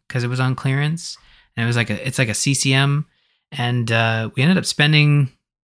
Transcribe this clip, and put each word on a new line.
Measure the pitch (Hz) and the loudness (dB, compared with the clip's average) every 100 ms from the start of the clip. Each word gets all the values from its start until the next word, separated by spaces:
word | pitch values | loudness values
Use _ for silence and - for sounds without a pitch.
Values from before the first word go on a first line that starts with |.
| _ | _
'cause | 127 | -4
it | 120 | -4
was | 127 | -2
on | 131 | -2
clearance. | 131 135 135 147 165 - - _ _ _ | -2 -2 -2 -2 -4 -8 -16 _ _ _
And | - | -4
it | 117 | -2
was, | 120 | 0
like, | 110 | -2
a, | 101 127 | -4 -4
it's, | - | -2
like, | 123 | -2
a | |
C | 104 - | 0 0
C | 135 135 | 0 2
M. | 135 139 143 147 _ _ _ _ | 2 2 0 -4 _ _ _ _
And, | - 120 123 113 | -6 -2 -2 0
uh, | 113 113 113 113 | 0 0 0 -4
we | - | 0
ended | 139 185 | 2 2
up | |
spending, | - - 147 151 147 147 135 - _ _ _ | 0 0 2 4 4 4 2 -4 _ _ _